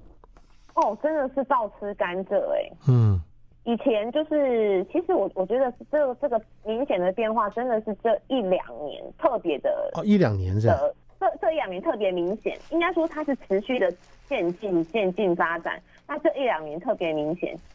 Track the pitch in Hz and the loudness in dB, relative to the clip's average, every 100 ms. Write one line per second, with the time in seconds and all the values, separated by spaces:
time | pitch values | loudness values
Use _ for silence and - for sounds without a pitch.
0 | - - - - - - - - 269 214 | -20 -20 -20 -20 -20 -20 -4 2 2 2
1 | 302 311 262 262 254 277 208 - 202 202 | 0 0 0 -2 0 0 0 -6 -8 -4
2 | 185 180 190 196 117 147 - - 139 123 | -2 -4 -2 0 0 -2 -4 -2 2 4
3 | 110 95 - - - - - 233 277 214 | 4 2 -2 -14 -20 -8 -4 0 2 0
4 | 220 285 302 302 277 233 214 196 359 311 | 0 -2 0 2 2 2 2 2 0 -2
5 | 359 339 196 - 185 240 262 - 233 302 | 0 0 0 -2 -2 0 0 -2 -2 0
6 | 277 240 285 226 - - 214 226 285 202 | 0 0 -2 -2 -4 -12 -6 -2 0 0
7 | 180 190 220 226 208 214 254 220 220 202 | 0 0 0 0 0 -2 -2 -2 -2 -2
8 | 233 214 - 262 190 180 - 117 143 90 | 0 0 0 -2 2 0 -2 -10 -10 -10
9 | - - 320 226 175 147 - - - - | -14 -2 0 0 -2 0 0 -2 -2 -2
10 | 208 208 139 101 92 101 110 98 147 - | 4 4 4 2 0 2 4 4 2 -4
11 | - - 381 - 370 320 214 180 330 240 | -14 -2 0 0 0 0 -2 -4 -2 0
12 | 196 180 175 214 - - - 330 339 339 | 0 0 -2 -2 -4 -8 -4 0 0 0
13 | 320 302 302 269 - 196 214 254 180 180 | -2 -2 -4 -4 -2 -2 0 0 0 -2
14 | - - - 254 175 175 208 175 165 233 | -12 -20 -6 -2 -2 -2 -2 -2 0 0
15 | 190 180 190 175 170 165 175 - - - | 0 0 0 2 0 -2 -6 -8 -12 -20
16 | - 302 311 254 254 160 156 160 240 208 | -10 -2 0 0 0 -2 -4 -6 -4 -2
17 | 170 156 151 175 - 165 - | -2 -2 -2 -4 -6 -10 -16